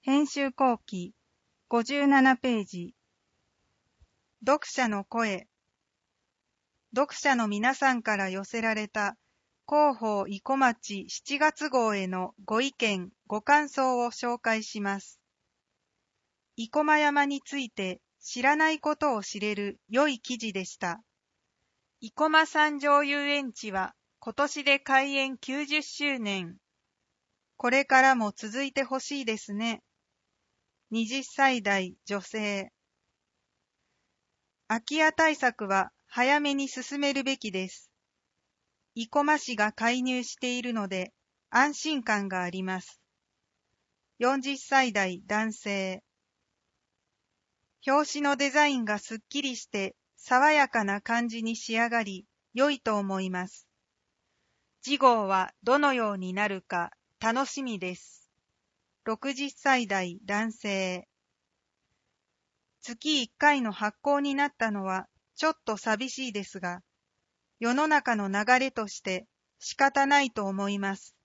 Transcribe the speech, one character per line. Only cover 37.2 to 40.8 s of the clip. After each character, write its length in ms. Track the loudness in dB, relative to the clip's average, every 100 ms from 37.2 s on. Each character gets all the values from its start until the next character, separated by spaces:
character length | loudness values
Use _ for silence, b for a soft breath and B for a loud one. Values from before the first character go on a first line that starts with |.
べ 140 | -2 -4
き 120 | -4
で 200 | -6 -8
す。 200 | -12 _ _ _ _ _ _ _ _ _ _ _
生 140 | -14 -4
駒 300 | 0 2 0
市 180 | -2 -2
が 160 | -2
介 300 | 0 -2 0
入 200 | -2 -4
し 140 | -6 -6
て 220 | -4 -4
い 40 |
る 120 | -4
の 120 | -4